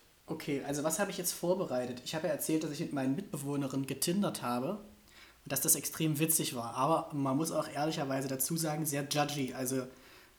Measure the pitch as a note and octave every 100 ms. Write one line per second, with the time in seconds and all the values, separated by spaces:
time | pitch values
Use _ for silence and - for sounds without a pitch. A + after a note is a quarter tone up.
0 | - - - D#3+ - C#3 C3+ D3 D#3 E3
1 | G3 F3+ F3 - F3 F#3+ F3 B2+ B2 B2
2 | - D#3+ F3 C#3 - D#3 D#3 C#3+ D#3 D3
3 | C3 D3 - D3 C#3 C#3+ C#3 C3+ C#3 C3+
4 | - F#3+ F3+ A2 B2 B2 C3+ G#3+ - -
5 | - - - - D3+ C#3 D#3+ D3 - -
6 | D#3+ C#3+ D#3+ - - B2+ A#2 B2 C#3 D#3+
7 | - D3 C3+ C3+ D#3+ D#3 - C#3 D3+ D#3+
8 | C#3 C3+ C3+ C3+ - E3 D#3+ D3+ D3 C#3+
9 | C#3+ D3 C#3+ C#3+ B2+ B2 B2+ C3 B2 -
10 | - - -